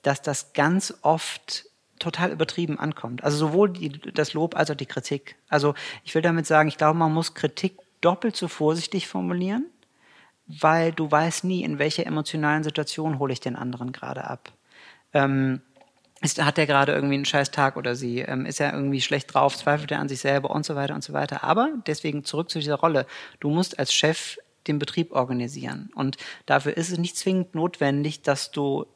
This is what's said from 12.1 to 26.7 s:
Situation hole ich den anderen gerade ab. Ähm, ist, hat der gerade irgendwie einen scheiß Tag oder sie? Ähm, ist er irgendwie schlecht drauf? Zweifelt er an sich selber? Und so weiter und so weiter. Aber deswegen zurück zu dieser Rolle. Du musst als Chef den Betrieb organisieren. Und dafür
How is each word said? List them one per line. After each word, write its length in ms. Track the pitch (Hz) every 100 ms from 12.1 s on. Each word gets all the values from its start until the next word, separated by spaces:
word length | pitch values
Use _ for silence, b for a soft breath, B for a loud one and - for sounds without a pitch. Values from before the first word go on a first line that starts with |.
| 156 151 160 151 151
Situation 560 | 151 147 147 - 156 143
hole 120 | 139
ich 80 | 127
den 160 | 131 120
anderen 360 | 123 123 123
gerade 320 | 127 127 131
ab. 280 | - 127 - _ B B B B _
Ähm, 480 | 147 139 135 135 131 _ _ _ _ _ _
ist, 220 | 156 -
hat 140 | 147 156
der 80 | 147
gerade 260 | 139 143
irgendwie 220 | 147 139
einen 120 | 139 139
scheiß 260 | 143 139
Tag 260 | - 135 -
oder 180 | 123 123
sie? 260 | 123 120
Ähm, 260 | 127 131 135
ist 120 | 147
er 140 | 143
irgendwie 280 | 143 139 135
schlecht 300 | - 139 -
drauf? 240 | 135 139 -
Zweifelt 360 | - 147 147
er 80 | 151
an 100 | 143
sich 120 | 135
selber? 280 | 139 139 135
Und 160 | - 151
so 80 |
weiter 220 | 143 139 147
und 80 |
so 100 | -
weiter. 300 | 147 143 -
Aber 260 | - 185 277 277 180
deswegen 380 | 151 160 147
zurück 260 | - 147 175
zu 80 | 165
dieser 180 | 147 143
Rolle. 300 | 165 147 120 B B B
Du 120 | 147
musst 260 | 156 185 -
als 160 | 139
Chef 440 | - 151 160 - - _ _ -
den 140 | 147
Betrieb 320 | 147 - 165
organisieren. 800 | 139 127 123 120 139 131 - 208
Und 240 | - 135 139 B B -
dafür 280 | 139 143